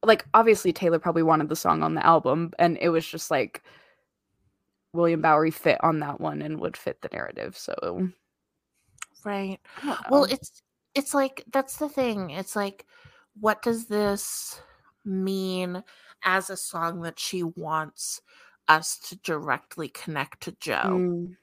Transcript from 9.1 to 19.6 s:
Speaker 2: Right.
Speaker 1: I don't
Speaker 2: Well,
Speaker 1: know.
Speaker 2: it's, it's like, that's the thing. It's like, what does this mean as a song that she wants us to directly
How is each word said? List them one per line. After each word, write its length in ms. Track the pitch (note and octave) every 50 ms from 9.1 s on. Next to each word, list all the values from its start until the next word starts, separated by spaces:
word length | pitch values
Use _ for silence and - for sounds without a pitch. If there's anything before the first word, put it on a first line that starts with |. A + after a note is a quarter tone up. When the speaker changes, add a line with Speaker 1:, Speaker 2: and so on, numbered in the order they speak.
| _ _ -
Speaker 2:
Right. 360 | G#3 G3+ G3 G3 F#3+ F#3+ - _ - -
Speaker 1:
I 100 | - -
don't 140 | C#4+ - - - -
Speaker 2:
Well, 160 | C4 C#4+ C#4+ -
Speaker 1:
know. 0 |
Speaker 2:
it's, 320 | - - - - _ - _ _ _ _ _ _ _
it's 200 | C#4 C#4+ - -
like, 300 | C#4+ C4+ C4+ C4+ - - - -
that's 240 | C4+ C4+ C4+ -
the 120 | - D#4 D4
thing. 420 | C#4+ - C4 A#3+ A3 G#3 F#3+ F3
It's 260 | C#3 F3 F#3+ - -
like, 300 | G#3+ G3+ G3 G3 _ - _ _ - _ - _ _ _ _ _ G#3
what 220 | G#3+ G#3+ G#3+ G#3+ -
does 240 | A#3 A#3 A3+ A#3
this 760 | - G#3 G#3 G#3 G3+ G3+ G3+ - - - - - - - - - _ _ _ _ _ _ _ _
mean 760 | G#3 F#3+ F#3+ F#3 F#3+ G3 F#3+ F#3+ F#3+ F#3 F#3 F#3 F3+ F3+ F3+ G3+ - - _ _ - - _ -
as 260 | - F#3 F#3+ F#3 -
a 60 | G3
song 460 | F3 - - - F3 E3 E3+ E3+ F3 E3
that 160 | E3 - -
she 240 | - - - F#3 F3
wants 760 | E3 E3+ - E3 D#3 D#3 D#3 D#3 D3+ _ - - - - - _ _ _ - - - _ _ _ -
us 300 | D#3 D#3 D#3+ - - -
to 180 | - - F3
directly 720 | F#3+ _ - E3 D3+ D3 D#3 B2+ C#3+